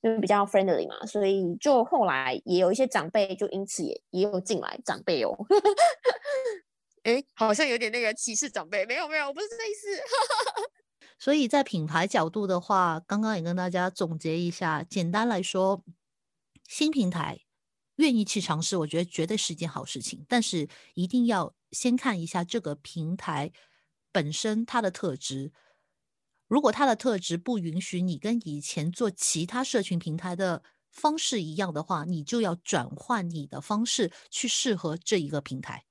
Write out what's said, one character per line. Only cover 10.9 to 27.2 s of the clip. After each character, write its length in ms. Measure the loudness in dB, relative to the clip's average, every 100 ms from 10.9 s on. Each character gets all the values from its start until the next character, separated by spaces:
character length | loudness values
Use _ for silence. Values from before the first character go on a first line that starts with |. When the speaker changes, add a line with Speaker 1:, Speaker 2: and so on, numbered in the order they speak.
| _ -20 _
Speaker 2:
所 120 | 2
以 140 | 2 4
在 160 | 2
品 240 | 2 -2 -2
牌 180 | 0
角 240 | 2 2 0
度 200 | -2 -2
的 120 | -2
话， 400 | 2 2 4 0 -4
刚 140 | -2
刚 160 | 0 -2
也 60 |
跟 120 | -2
大 160 | -2 0
家 180 | 0 -2
总 300 | -2 -4 -2
结 180 | -2 0
一 140 | -2
下， 320 | -2 -2 -2
简 260 | -2 -4 0
单 200 | 0 0
来 120 | 0
说， 440 | -2 0 2 0 -4 -20 _ _ _ _ _ _ _
新 240 | 0 0
平 180 | 2 0
台 300 | 0 -6 -8 _ _ _ _ _
愿 180 | 2 4
意 120 | 4
去 160 | 2 0
尝 200 | 0 -2
试， 160 | 0 -2
我 80 | 0
觉 100 | -2
得 60 |
绝 200 | -2 -2
对 120 | -2 0
是 160 | -2
一 40 | -4
件 120 | -8
好 160 | -8
事 160 | -10 -8
情， 240 | -8 -10 0
但 140 | 0
是 260 | 2 -2 -4 -8 -14
一 120 | -4 0
定 200 | 2 4
要 280 | 2 0 _ _
先 260 | -2 0 2
看 240 | 0 -2
一 60 | -2
下 160 | -4
这 180 | -2 -4
个 140 | -4
平 420 | -8 -8 -8 -4 -4
台 360 | -4 -4 -4 -8 _ _ _ _ _
本 220 | -2 -2
身 340 | -2 -2 -2 -2
它 160 | 0
的 80 | -2
特 240 | -2 -6
质。 380 | -4 -6 -6 -8 _ _ _ _ _ _ _ _ _ _
如 120 | 4
果 100 | 4
它 140 | 4
的 100 | 4
特 220 | 4 2
质 200 | 0